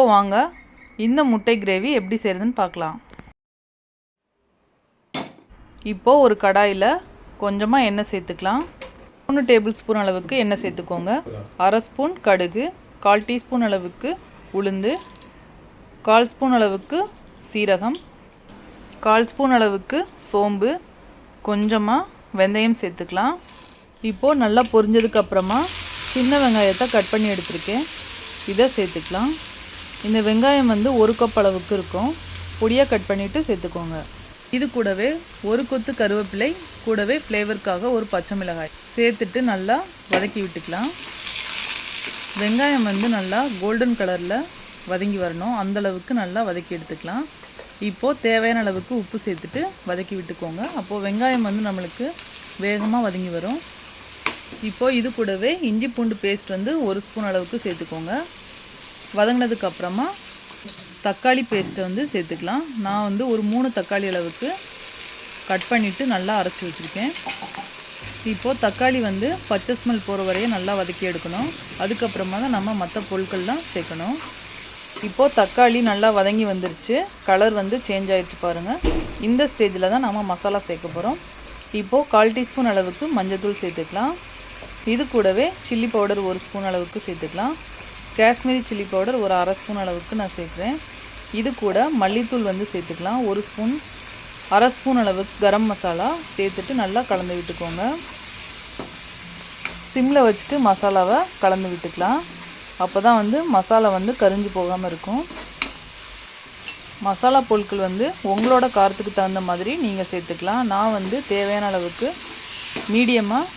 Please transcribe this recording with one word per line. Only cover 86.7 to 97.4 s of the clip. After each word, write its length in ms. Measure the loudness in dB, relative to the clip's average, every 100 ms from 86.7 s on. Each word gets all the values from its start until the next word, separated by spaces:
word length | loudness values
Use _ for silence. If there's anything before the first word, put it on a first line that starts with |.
| -2 -4 -8 -8
சேர்த்துக்கலாம். 460 | -8 -8 -4 -4 -4 -10 -14 -14 -14 -8 4
காஷ்மீரி 460 | 4 4 2 0 -2
சில்லி 160 | -6 -2
பவுடர் 240 | 0 0 0
ஒரு 100 | 2 2
அரை 140 | 2 -2
ஸ்பூன் 220 | -4 -4
அளவுக்கு 320 | -4 -4 -4 -4
நான் 120 | -4 -6
சேர்க்குறேன். 400 | -10 -6 -6 -6 -8 -14 -14 -14 -8 -4
இது 100 | -2 0
கூட 240 | 0 2 2 2
மல்லித்தூள் 460 | 2 2 0 0 0
வந்து 180 | -2 -4
சேர்த்துக்கலாம் 480 | -6 -6 -6 -4 -2 0
ஒரு 100 | -2 -4
ஸ்பூன், 260 | -4 -2 -2 -6 -14 -14 -14 -14 -12 2 4
அரை 140 | 4 2
ஸ்பூன் 240 | 0 2
அளவுக்கு 320 | 2 0 -2 2
கரம் 240 | 4 4 2
மசாலா 360 | 0 -2 0 0 -2 -6 -2
சேர்த்துட்டு 400 | -2 -2 -4 -2
நல்லா 220 | 0 0 0
கலந்து 260 | 0 0
விட்டுக்கோங்க. 440 | -4